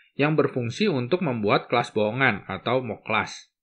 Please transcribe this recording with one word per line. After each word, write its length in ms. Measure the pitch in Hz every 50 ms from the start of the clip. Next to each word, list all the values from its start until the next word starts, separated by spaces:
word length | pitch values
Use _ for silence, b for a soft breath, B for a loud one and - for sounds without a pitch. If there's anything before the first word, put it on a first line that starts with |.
| b b b
yang 160 | - 143 156
berfungsi 560 | 156 147 - - - 131 120 117 - - 208 208
untuk 320 | 151 127 123 120 180 180
membuat 480 | 190 139 120 113 101 104 131 160 - -
kelas 240 | - 120 117 -
bohongan 560 | - 110 104 104 117 131 135 123 104 90 - -
atau 320 | 98 92 - 113 123 131
mock 240 | 123 110 95 - -
class. 480 | - 110 104 92 - - - - _ _ _